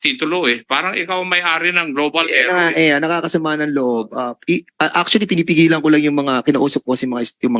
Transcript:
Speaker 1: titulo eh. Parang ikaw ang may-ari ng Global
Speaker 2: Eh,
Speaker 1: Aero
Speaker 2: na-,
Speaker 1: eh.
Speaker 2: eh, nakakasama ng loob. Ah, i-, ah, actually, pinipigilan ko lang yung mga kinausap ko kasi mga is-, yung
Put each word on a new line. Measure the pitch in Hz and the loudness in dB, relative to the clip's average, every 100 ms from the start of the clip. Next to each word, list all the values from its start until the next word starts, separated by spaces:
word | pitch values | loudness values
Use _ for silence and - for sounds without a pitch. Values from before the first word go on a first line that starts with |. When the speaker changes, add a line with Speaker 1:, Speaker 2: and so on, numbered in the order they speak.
Speaker 1:
titulo | 151 131 160 180 139 | -4 -2 -2 -2 0
eh. | 120 - | -2 -2
Parang | 135 180 208 | -4 -2 -4
ikaw | 185 185 | -4 -4
ang | 185 | -2
may-ari | 175 175 165 175 | -2 0 -2 -2
ng | 180 165 | -2 -2
Global | 135 147 160 165 | -2 -2 -2 0
Speaker 2:
Eh, | 135 | 0
Speaker 1:
Aero | 127 | 2
Speaker 2:
na-, | 180 170 | 2 2
Speaker 1:
eh. | 160 160 | 2 2
Speaker 2:
eh, | 143 | 2
nakakasama | 160 170 165 170 160 151 | 0 -2 -2 -2 -2 -2
ng | 151 139 | -2 0
loob. | 127 117 107 - | 0 -2 -4 -6
Ah, | 123 117 - | -8 -6 -2
i-, | 170 - - | -4 -4 -2
ah, | 156 175 | -2 0
actually, | 175 214 - | 2 0 2
pinipigilan | 180 170 160 165 160 | 0 2 4 4 4
ko | 156 | 4
lang | 151 | 4
yung | 147 143 | 4 0
mga | 139 127 | 0 0
kinausap | 147 139 139 - | 2 2 2 0
ko | - 123 | 0 -2
kasi | 127 | -2
mga | 120 | -4
is-, | 117 - | -6 -4
yung | 131 | -2